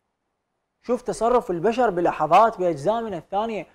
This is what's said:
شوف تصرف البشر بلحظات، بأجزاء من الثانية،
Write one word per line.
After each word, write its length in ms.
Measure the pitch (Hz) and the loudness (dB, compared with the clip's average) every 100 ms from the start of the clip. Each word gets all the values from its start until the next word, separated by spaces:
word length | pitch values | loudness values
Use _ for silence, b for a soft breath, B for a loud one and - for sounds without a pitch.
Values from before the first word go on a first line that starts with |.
| _ _ _ _ _ _ _ _ | _ _ _ _ _ _ _ _
شوف 200 | - 247 | -6 -4
تصرف 500 | - 185 226 247 - | -4 -2 2 2 0
البشر 380 | 175 185 233 233 | -2 -2 0 0
بلحظات، 680 | 175 170 - 156 180 226 190 | 0 -2 0 4 6 4 2
بأجزاء 440 | 180 151 160 226 | -2 -2 -2 -4
من 120 | 226 | -4
الثانية، 540 | 175 - 196 226 208 151 | -10 -6 -4 -4 -6 -10